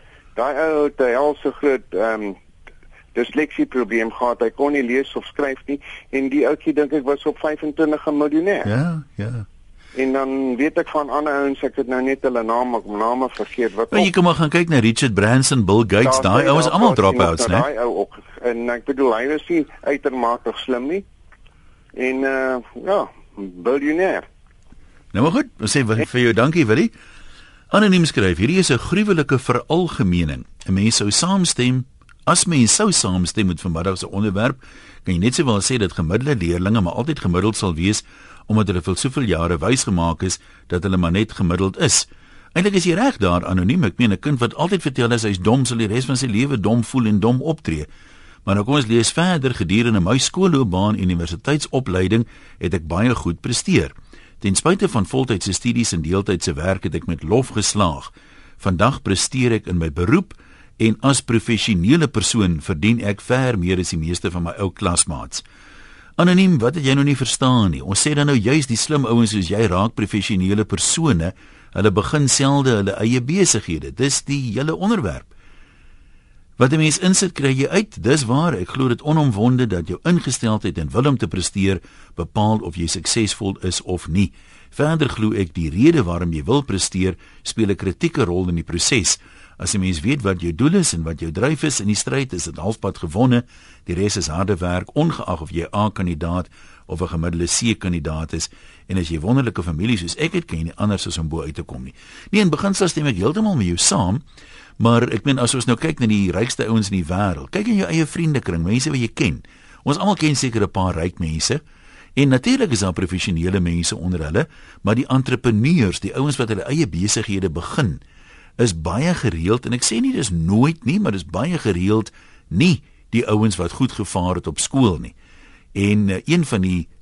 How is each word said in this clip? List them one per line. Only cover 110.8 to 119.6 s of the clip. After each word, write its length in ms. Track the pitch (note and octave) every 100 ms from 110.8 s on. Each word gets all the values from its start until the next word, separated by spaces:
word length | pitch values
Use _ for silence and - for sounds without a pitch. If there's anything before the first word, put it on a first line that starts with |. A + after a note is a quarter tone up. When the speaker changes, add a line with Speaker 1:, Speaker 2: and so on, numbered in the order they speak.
| F#2
Speaker 2:
ryk 240 | D#2+ F2 -
mense. 420 | E2 D#2 - D3 - - - - -
En 140 | - C#3+
natuurlik 420 | B2+ A#3+ C4+ G3+
is 80 | G#2
daar 140 | F#2+
professionele 640 | E2+ F2+ F#2 G#2 E2 F2+ F#2+
mense 360 | E2+ F2 E2
onder 280 | G#2+ F2+ F2+
hulle, 220 | D2 G2 - - - -
maar 140 | G2
die 120 | A2+ -
entrepreneurs, 920 | C3 C3 B2+ B2 G#2 C#3 F3 F#2+ -
die 160 | G2
ouens 220 | C3 C#3+ C3+
wat 120 | A2+
hulle 140 | F#2+
eie 220 | - D3+ A2
besighede 640 | E2 G#2 A2+ G#2+ F#2+ F#2
begin, 500 | D#2 - - G#2+ B1+ - - - - - -
is 160 | A#2+ E2
baie 320 | E2+ G#2 E3+
gereeld, 520 | E3+ A2 E2 F2 B2